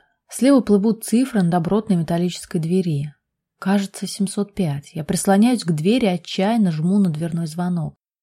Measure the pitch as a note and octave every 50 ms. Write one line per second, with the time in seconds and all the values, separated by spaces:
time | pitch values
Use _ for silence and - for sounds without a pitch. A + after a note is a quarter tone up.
0 | _ _ _ _ _ _ - - A3+ C4+ C#4+ C4 G#3 - G#3 G3+ F#3+ A3+ G#3+ A3+
1 | - - - A#3 C4 C4+ - G#3+ F#3 E3+ E3+ F3+ E3 E3+ F#3+ G#3+ A3 - F#3+ F3
2 | E3 - E3+ E3+ F3 F3+ E3+ - - - - E3+ D#3 D#3+ F3+ F#3+ F#3 F3+ D3+ C#3+
3 | C#3+ D3 - _ _ _ _ _ _ _ _ _ - F#3 G3 G3+ G3+ F#3+ - -
4 | - F#3 - - G3+ F#3+ - - G3+ G3+ _ - F#3+ D#3 C#3 C#3+ - - - D#3+
5 | D3 - F3 E3+ - - F#3+ F#3+ G#3+ B3 B3+ G#3+ - E3 E3+ D3 D3+ F#3+ A3+ C4
6 | A#3+ G3 F3+ E3+ - - - - F#3+ G3+ A#3 A#3+ G#3 F3+ D#3+ D3+ D#3 F3 F#3+ G#3
7 | G3 F3+ D3+ D3+ E3 E3 E3+ E3 E3+ D#3+ D#3 F3 F3 F3+ F3+ E3+ D3+ D3 - _
8 | _ _ _ _